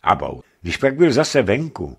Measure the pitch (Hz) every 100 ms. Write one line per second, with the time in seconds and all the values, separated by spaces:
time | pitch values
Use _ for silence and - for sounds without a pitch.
0 | - 95 69 64 - _ 87 85 135 135
1 | 170 120 151 143 101 113 160 - 76